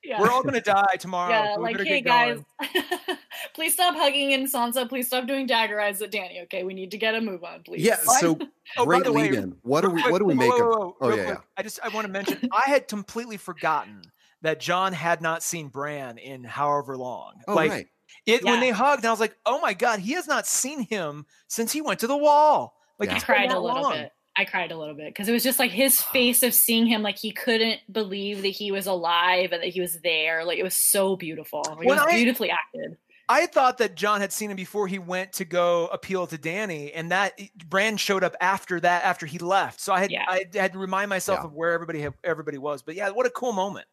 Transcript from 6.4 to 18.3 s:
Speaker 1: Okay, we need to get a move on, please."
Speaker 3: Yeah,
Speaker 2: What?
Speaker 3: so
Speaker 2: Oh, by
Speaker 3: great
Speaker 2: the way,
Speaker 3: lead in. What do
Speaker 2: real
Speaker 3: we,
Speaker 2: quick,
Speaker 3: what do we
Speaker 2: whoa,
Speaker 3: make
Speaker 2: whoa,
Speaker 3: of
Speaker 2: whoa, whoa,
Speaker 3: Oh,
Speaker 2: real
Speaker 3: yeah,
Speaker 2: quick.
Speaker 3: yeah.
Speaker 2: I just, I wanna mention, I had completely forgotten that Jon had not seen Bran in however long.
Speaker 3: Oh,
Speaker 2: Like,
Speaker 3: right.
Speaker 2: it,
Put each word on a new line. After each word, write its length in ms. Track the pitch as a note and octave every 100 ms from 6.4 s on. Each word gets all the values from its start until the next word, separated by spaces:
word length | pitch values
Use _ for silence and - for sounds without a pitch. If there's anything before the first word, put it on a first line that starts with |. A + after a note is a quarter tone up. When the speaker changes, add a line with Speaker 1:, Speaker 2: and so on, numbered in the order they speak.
Speaker 1:
Okay, 180 | F3 G3
we 120 | F#3
need 160 | F#3+ F#3
to 80 | G#3
get 160 | A3
a 60 | A3+
move 200 | A3+ F3+
on, 180 | E3+ E3
please." 200 | E3+ E3+
Speaker 3:
Yeah, 140 | F3 A3+
Speaker 2:
What? 160 | - F#3
Speaker 3:
so 180 | E3+ D#3+ D4+ _ - -
Speaker 2:
Oh, 80 |
by 0 |
Speaker 3:
great 200 | C#3+ E3+
Speaker 2:
the 80 | -
way, 180 | D3 D3+
Speaker 3:
lead 40 |
in. 220 | B2+ F#2 F2
What 180 | A#2 C#3+
do 60 | F#3+
Speaker 2:
real 60 | E3+
Speaker 3:
we, 60 |
Speaker 2:
quick, 100 | B3+
Speaker 3:
what 60 | F#3
do 60 | G3+
we 80 |
Speaker 2:
whoa, 40 | C#3
Speaker 3:
make 120 | B2
Speaker 2:
whoa, 100 | B3
Speaker 3:
of 60 | A#3
Speaker 2:
whoa, 100 | A3+ F#3
whoa, 80 | -
Speaker 3:
Oh, 80 | C3
Speaker 2:
real 80 | A2
Speaker 3:
yeah, 80 |
Speaker 2:
quick. 140 | F2+ F2
Speaker 3:
yeah. 60 | - -
Speaker 2:
I 60 |
just, 180 | G#3 -
I 60 | D#3+
wanna 200 | G#3+ G#3+
mention, 400 | F#3+ G3 C#4 B3
I 160 | G#3 C4+
had 180 | C#4+ C4
completely 480 | G#3 G3 A3+ A#3+ G#3
forgotten 640 | - E3 E3 D3+ G2+ G#2 E2 _ _ _
that 180 | D#3+ D#3
Jon 320 | C3 F3 F#3+
had 300 | F3+ E3 E3+
not 200 | E3 E3
seen 260 | - E3+ D3
Bran 500 | B2+ C#3+ D3 C3 A2+
in 260 | B2+ C3+
however 520 | A#2+ C3 D3 C#3+ C3+ C3
long. 440 | B2+ A2 G1+ - B2
Speaker 3:
Oh, 60 |
Speaker 2:
Like, 160 | G#3 -
Speaker 3:
right. 160 | F3+ E2+ _ _ -
Speaker 2:
it, 180 | -